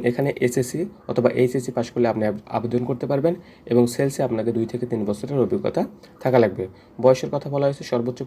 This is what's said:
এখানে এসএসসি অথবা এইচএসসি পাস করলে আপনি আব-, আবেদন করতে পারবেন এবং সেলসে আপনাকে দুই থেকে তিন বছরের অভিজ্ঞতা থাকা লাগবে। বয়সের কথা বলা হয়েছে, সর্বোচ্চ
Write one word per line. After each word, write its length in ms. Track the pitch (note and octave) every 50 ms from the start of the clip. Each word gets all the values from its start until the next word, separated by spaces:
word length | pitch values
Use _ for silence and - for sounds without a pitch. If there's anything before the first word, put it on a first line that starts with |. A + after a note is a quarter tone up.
| B2 B2
এখানে 200 | B2 C#3+ C#3 C#3 - - C3
এসএসসি 340 | B2 - C3+ B2 - - D3+ F3+ G3+ - - -
অথবা 220 | - - B2 A#2+ A#2
এইচএসসি 420 | - - B2+ B2 - C3+ B2 C3
পাস 160 | A#2+ B2+ A#2+ - -
করলে 140 | B2 A#2+ A2+ A2
আপনি 100 | A2 A2
আব-, 180 | G#2+ G#2 G#2 - -
আবেদন 320 | - A2+ A2+ A2+ B2 A#2+ B2 B2+
করতে 160 | C3 A#2+ C#3+
পারবেন 260 | C3 C#3+ C#3 C#3+ E3+ F3 - - - - - -
এবং 180 | - A#2 B2 A#2+
সেলসে 340 | A#2+ - - C#3 C#3 C#3 - C#3
আপনাকে 260 | B2 A#2 A2 G#2+ A#2
দুই 140 | A#2 A2+ A2+
থেকে 200 | A2+ - A#2+ B2
তিন 160 | A#2+ A#2+ A2 G#2
বছরের 340 | G#2 - - - C#3 C#3+ C3+ A2
অভিজ্ঞতা 360 | - - - - A2+ - E3+ - - - - - - - - -
থাকা 140 | C3+ C3+ B2
লাগবে। 260 | A2+ G2+ - - F#2+ F#2 - - - - - -
বয়সের 280 | A#2 C3 C3 - D#3 D#3
কথা 180 | D3 C#3+ - D3
বলা 160 | C#3 C#3 C#3+
হয়েছে, 160 | C#3 C#3 - -
সর্বোচ্চ 360 | - B2 A#2+ A#2 B2 B2 - B2+